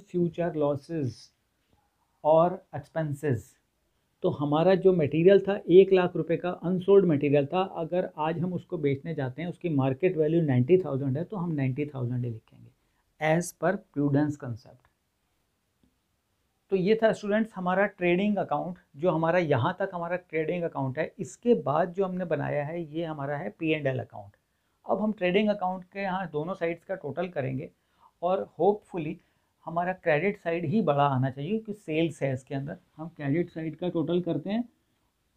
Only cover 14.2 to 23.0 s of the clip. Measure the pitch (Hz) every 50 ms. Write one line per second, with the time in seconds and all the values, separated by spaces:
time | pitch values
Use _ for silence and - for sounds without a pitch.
14.2 | 151 147 147 - 139 123 113 110 _ - 131 _ _ _ _ _ _ _ _ _
15.2 | _ _ _ _ _ _ _ _ _ _ _ _ _ _ _ _ _ _ _ _
16.2 | _ _ _ _ _ _ _ _ _ - 196 190 170 202 220 220 233 220 180 -
17.2 | 208 202 208 220 220 220 - 190 180 175 185 190 202 202 - - 180 175 175 180
18.2 | 202 214 208 190 160 - 147 147 151 175 180 - _ _ _ 139 156 180 156 160
19.2 | 160 165 170 185 175 143 143 120 127 180 185 - 196 196 185 175 170 170 180 175
20.2 | - _ - 160 156 156 175 180 170 156 - 139 135 131 131 156 165 - _ -
21.2 | 175 - - - - 240 233 180 139 135 143 160 185 180 175 196 190 180 180 180
22.2 | 185 165 156 139 139 135 143 147 143 147 170 175 170 147 147 160